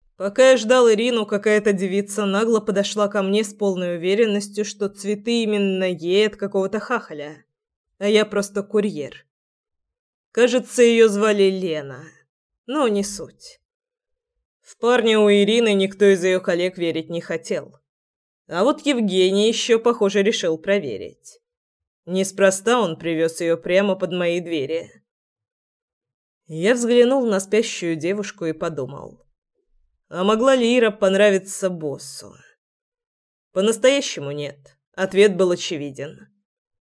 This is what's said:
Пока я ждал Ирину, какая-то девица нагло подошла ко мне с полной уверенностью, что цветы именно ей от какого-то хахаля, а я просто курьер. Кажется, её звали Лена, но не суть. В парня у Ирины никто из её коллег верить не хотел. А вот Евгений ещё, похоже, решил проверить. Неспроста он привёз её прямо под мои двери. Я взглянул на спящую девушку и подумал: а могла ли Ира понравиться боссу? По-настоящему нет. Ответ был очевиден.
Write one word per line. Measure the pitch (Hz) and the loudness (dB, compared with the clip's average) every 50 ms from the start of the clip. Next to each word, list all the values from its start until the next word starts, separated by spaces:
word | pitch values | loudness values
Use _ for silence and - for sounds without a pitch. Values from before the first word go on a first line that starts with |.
| _ _ _ - | _ _ _ -10
Пока | 185 202 202 254 254 262 | -8 -4 2 4 6 6
я | 262 240 | 6 4
ждал | 220 214 254 254 240 226 | 4 2 4 6 6 6
Ирину, | 220 208 233 254 240 226 208 | 4 4 2 0 0 -2 -2
какая-то | 208 208 202 208 214 214 214 208 220 | -2 -2 -2 2 2 2 2 2 2
девица | 202 175 196 185 185 202 202 202 - 220 202 | 0 0 0 -2 -2 -2 -4 -4 -4 -4 -2
нагло | 196 190 202 226 226 226 214 | 0 0 0 0 2 0 0
подошла | 214 - 190 202 196 - - 214 208 202 | 0 -2 -2 -2 -2 -2 -2 -2 -2 -2
ко | 208 208 | 0 -2
мне | 190 190 196 214 220 | -2 0 0 0 -2
с | 208 202 | -4 -6
полной | - 208 196 185 180 180 175 175 170 | -4 -4 -2 -2 -2 -4 -4 -4 -4
уверенностью, | 170 185 196 220 233 214 202 208 202 202 - 208 208 | -2 0 2 2 2 2 0 -2 -4 -6 -6 -8 -8
что | 202 - - 208 196 | -6 -6 -6 -6 -6
цветы | 202 - - 196 208 208 208 233 233 233 226 | -8 -8 -6 -6 -6 -4 -4 -2 -2 0 0
именно | 214 214 202 202 196 190 185 185 | 0 0 0 0 0 0 -2 -2
ей | 185 180 156 160 175 185 202 214 208 | -4 -4 -4 -4 0 2 2 2 0
от | 208 | -2
какого-то | - 202 202 202 196 190 190 208 208 | -6 -8 -4 -2 -2 -2 -2 -4 -6
хахаля, | 214 - 247 220 - - 160 147 143 151 156 - _ _ _ _ _ _ _ _ _ _ _ - | -6 -4 -6 -6 -6 -8 -14 -14 -14 -14 -16 -18 _ _ _ _ _ _ _ _ _ _ _ -6
а | 196 208 | -2 2
я | 220 214 214 | 2 2 2
просто | 214 208 202 202 202 - 202 202 | 0 -2 -4 -4 -4 -6 -8 -6
курьер. | - - 208 202 208 160 147 135 123 - - _ _ _ _ _ _ _ _ _ _ _ _ _ _ _ _ _ _ _ _ _ _ | -2 -2 -2 -2 -2 -4 -6 -12 -12 -14 -20 _ _ _ _ _ _ _ _ _ _ _ _ _ _ _ _ _ _ _ _ _ _
Кажется, | - 220 240 233 240 254 240 - - 254 | 0 2 2 2 2 0 -2 -2 2 4
её | 240 233 233 226 226 220 | 4 6 6 6 4 4
звали | 202 202 214 214 208 202 196 190 | 4 2 2 2 2 2 2 2
Лена, | 190 185 185 175 156 151 143 135 131 131 160 160 - _ _ _ _ _ _ _ _ _ _ | 0 -2 -4 -4 -6 -6 -8 -10 -16 -18 -20 -20 -20 _ _ _ _ _ _ _ _ _ _
но | - 269 311 269 226 | -6 -2 0 0 0
не | 202 202 196 | 0 0 -2
суть. | - - - 160 - - _ - - - _ _ _ _ _ _ _ _ _ _ _ _ _ _ _ _ _ _ _ _ _ | -4 -6 -12 -14 -16 -18 _ -20 -20 -20 _ _ _ _ _ _ _ _ _ _ _ _ _ _ _ _ _ _ _ _ _
В | _ - - - | _ -20 -12 -4
парня | 233 240 247 240 214 226 220 214 | 0 2 2 2 2 2 4 4
у | 214 208 | 4 6
Ирины | 202 202 202 208 220 240 233 214 202 | 6 4 4 4 2 2 2 2 2
никто | 196 190 190 196 - 208 | 0 0 -2 0 2 4
из | 202 196 175 175 | 4 4 4 2
её | 185 185 185 | 0 0 0
коллег | 185 196 175 170 180 185 180 180 | 0 -2 -2 -2 -2 -2 -4 -4
верить | 170 165 160 165 160 - | -4 -4 -4 -4 -6 -6
не | 170 170 | -8 -10
хотел. | - - 170 165 - - 196 151 - - _ _ _ _ _ _ _ _ _ _ _ _ _ _ _ - | -8 -6 -8 -8 -6 -6 -8 -8 -8 -12 _ _ _ _ _ _ _ _ _ _ _ _ _ _ _ -8
А | 160 175 208 | -2 0 0
вот | 277 - - - | 0 0 0 0
Евгений | 277 277 240 220 190 180 185 180 190 196 202 214 226 | -2 0 0 0 0 2 2 2 4 4 2 2 2
ещё, | 220 220 - - 226 226 | 0 0 0 0 0 2
похоже, | 226 240 233 - 208 196 196 208 196 | 2 0 0 2 0 0 2 2 0
решил | 220 - - 190 170 160 156 | 0 0 -2 -2 -2 -4 -4
проверить. | - 196 202 202 156 131 104 92 87 71 - _ - - - _ _ _ _ _ _ _ _ _ _ _ _ _ - | -2 -2 -2 -2 -2 -4 -8 -10 -10 -14 -16 _ -20 -20 -20 _ _ _ _ _ _ _ _ _ _ _ _ _ -10
Неспроста | 175 185 190 190 190 190 196 196 190 190 196 196 240 247 247 | -4 -2 -2 -2 -2 0 2 2 2 2 2 0 0 2 2
он | 214 170 160 | 2 0 -4
привёз | - 160 170 165 160 165 165 165 - | -4 -4 -4 -2 0 0 -2 -2 -2
её | 170 165 165 165 | -2 -2 -2 -2
прямо | - 175 180 190 202 202 185 | -2 0 2 2 2 2 0
под | 190 185 170 180 | -2 -4 -4 -2
мои | 180 175 170 170 175 | -2 -2 0 -2 -2
двери. | 165 170 165 151 131 143 160 165 170 - _ _ _ _ _ _ _ _ _ _ _ _ _ _ _ _ _ _ _ _ _ _ _ _ _ _ _ _ _ _ _ - | -4 -4 -4 -4 -4 -4 -6 -8 -8 -10 _ _ _ _ _ _ _ _ _ _ _ _ _ _ _ _ _ _ _ _ _ _ _ _ _ _ _ _ _ _ _ -14
Я | 156 160 175 214 262 | -8 -2 0 0 0
взглянул | 240 240 226 240 240 240 247 269 277 247 | 0 0 2 4 4 4 4 4 0 0
на | 226 196 196 | 0 0 -2
спящую | 196 196 208 214 226 233 - - 185 165 165 | -2 0 0 0 0 -2 -4 -6 -6 -4 -4
девушку | 156 147 175 202 208 196 - - - 170 | -4 -4 -4 -4 -4 -6 -10 -10 -8 -8
и | 160 156 | -8 -6
подумал: | 156 143 165 156 147 127 135 143 - - - - _ _ _ _ _ _ _ _ _ _ _ _ _ _ _ _ _ _ - | -6 -6 -8 -6 -8 -10 -10 -10 -14 -16 -18 -20 _ _ _ _ _ _ _ _ _ _ _ _ _ _ _ _ _ _ -12
а | - 175 185 | -6 -2 0
могла | 202 220 220 254 269 262 | 0 2 2 4 2 4
ли | 254 233 233 247 254 | 4 4 2 4 4
Ира | 233 214 | 2 2
понравиться | 202 - 208 190 196 190 208 208 190 190 196 - - - 196 185 | 0 0 0 2 4 4 4 4 4 2 -2 -6 -10 -6 -6 -6
боссу? | 180 165 156 147 135 - - - - - - 101 - - _ _ _ _ _ _ _ _ _ _ _ _ _ _ _ _ _ _ _ _ _ _ | -6 -6 -8 -8 -8 -10 -12 -16 -18 -18 -18 -20 -20 -20 _ _ _ _ _ _ _ _ _ _ _ _ _ _ _ _ _ _ _ _ _ _
По-настоящему | - 185 196 226 220 214 254 254 277 277 269 - - 160 143 139 | -4 -2 -2 0 0 2 2 2 2 2 0 -4 -8 -8 -10 -8
нет. | 147 147 143 139 - _ _ _ _ _ _ _ - | -8 -8 -10 -10 -12 _ _ _ _ _ _ _ -8
Ответ | 180 190 190 185 190 208 208 185 | -6 -6 -2 2 4 4 4 4
был | 175 190 180 | 2 0 0
очевиден. | 175 175 - - 180 139 147 143 135 - 139 156 135 - - _ _ _ _ _ _ _ _ _ _ _ | 0 -2 -4 -8 -8 -8 -8 -10 -10 -12 -14 -14 -14 -20 -20 _ _ _ _ _ _ _ _ _ _ _